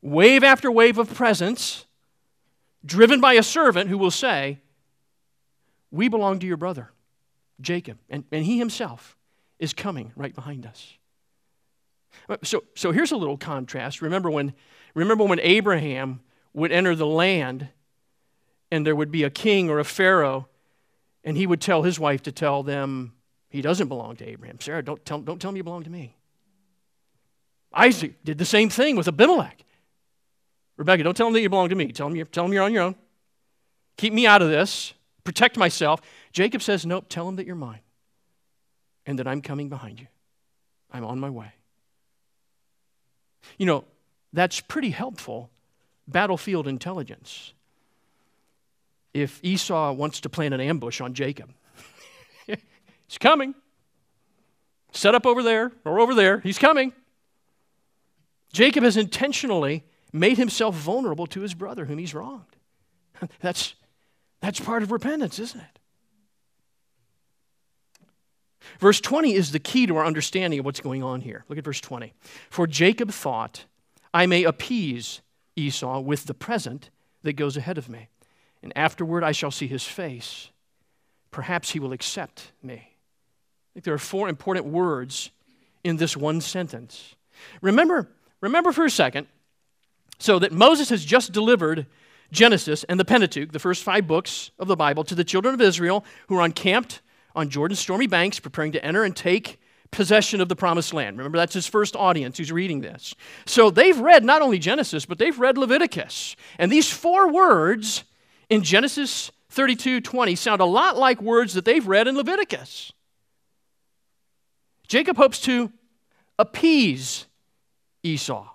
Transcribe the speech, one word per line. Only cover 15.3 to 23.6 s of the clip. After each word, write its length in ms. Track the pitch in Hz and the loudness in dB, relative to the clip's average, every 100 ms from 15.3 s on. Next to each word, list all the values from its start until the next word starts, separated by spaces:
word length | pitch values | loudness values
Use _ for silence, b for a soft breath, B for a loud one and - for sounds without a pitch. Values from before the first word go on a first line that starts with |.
| 175 | 2
Abraham 800 | - 202 208 175 147 131 135 127 _ _ _ | 4 4 4 0 0 -6 -8 -10 _ _ _
would 180 | - 160 | -4 0
enter 220 | 170 185 | 2 2
the 120 | 165 151 | 0 0
land 640 | 160 185 190 131 131 139 _ _ _ _ _ _ _ _ _ _ | 2 2 0 -2 -8 -12 _ _ _ _ _ _ _ _ _ _
and 160 | 165 151 | -2 0
there 100 | 151 | 0
would 160 | 156 | -2
be 100 | 160 | -2
a 80 | 143 | -2
king 380 | 139 220 202 175 | -2 0 2 2
or 100 | 151 | 0
a 60 | |
pharaoh, 640 | 147 - 185 190 147 135 131 _ _ _ _ _ _ _ | -2 0 4 4 2 -2 -10 _ _ _ _ _ _ _
and 140 | - 151 | -8 -4
he 100 | 185 | 0
would 140 | 170 | 0
tell 220 | - 175 | 2 2
his 180 | 170 165 | 2 0
wife 220 | 151 139 | -2 -2
to 100 | - | -6
tell 300 | 139 151 139 | -4 -2 -2
them 500 | 139 143 139 135 123 - _ _ _ | -4 -6 -4 -6 -10 -16 _ _ _
he 100 | 139 | -8